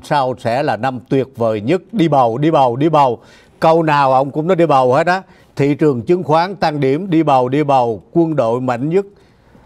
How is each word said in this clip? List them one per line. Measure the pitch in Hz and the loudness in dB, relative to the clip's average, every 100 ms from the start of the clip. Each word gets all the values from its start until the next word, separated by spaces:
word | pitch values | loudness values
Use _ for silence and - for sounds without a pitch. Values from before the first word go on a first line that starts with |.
sau | - 147 131 123 | -4 -2 -2 -4
sẽ | 120 123 | -4 -2
là | 147 104 | -2 -4
năm | 131 127 - | -4 -8 -4
tuyệt | 139 120 - | -2 -2 -4
vời | 113 110 | -2 -2
nhất. | 110 180 - | -2 -4 -4
Đi | 233 165 | -2 0
bầu, | 143 120 117 | 2 2 0
đi | 160 | 0
bầu, | 156 131 120 | 2 2 0
đi | 165 | 0
bầu." | 156 208 - - - _ - | 2 2 0 -10 -20 _ -2
Câu | 165 165 | 2 2
nào | 160 143 135 | 2 2 2
ông | 131 139 | 2 0
cũng | 147 160 | -4 -2
nói | 180 | 0
đi | 165 | 2
bầu | 135 127 | 2 4
hết | 135 165 | 2 0
á. | 190 185 _ _ - | -2 -6 _ _ -4
Thị | 143 | -2
trường | 143 156 123 | 2 0 0
chứng | 104 180 | -2 -2
khoán | 143 160 185 190 | 0 0 0 -2
tăng | 165 151 | -4 -2
điểm, | 135 147 196 | -2 -2 -2
đi | 160 | 0
bầu, | 151 131 127 | 2 2 2
đi | 139 | 0
bầu. | 143 135 120 104 - | 2 2 0 -4 -4
Quân | 170 165 147 | -2 0 0
đội | 113 123 | -2 -2
mạnh | 127 120 147 | -2 -4 -2
nhất, | 180 196 _ _ _ _ _ | -2 -4 _ _ _ _ _